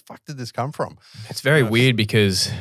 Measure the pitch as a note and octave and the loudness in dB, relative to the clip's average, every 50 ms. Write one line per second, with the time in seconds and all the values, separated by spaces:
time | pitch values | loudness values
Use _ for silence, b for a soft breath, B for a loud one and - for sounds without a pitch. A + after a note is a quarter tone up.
0 | _ - G#2+ - _ - D3 C3 A#2+ A2+ - A#2+ A#2+ C#3+ - - B2 - - - | _ -20 -20 -20 _ -16 -14 -12 -12 -10 -8 -6 -6 -6 -6 -6 -8 -8 -10 -16
1 | B B B A2+ A2 B B - - C3+ D#3 D#3 B2 G#2+ A2 A#2 B2+ C3 A#2+ G#2+ | B B B -18 -14 B B -4 0 2 4 4 4 2 2 2 2 2 2 2
2 | G#2+ - - A2 G#2 G2 F#2+ F#2+ - - - - | 0 2 2 4 4 4 2 0 -2 -4 -6 -8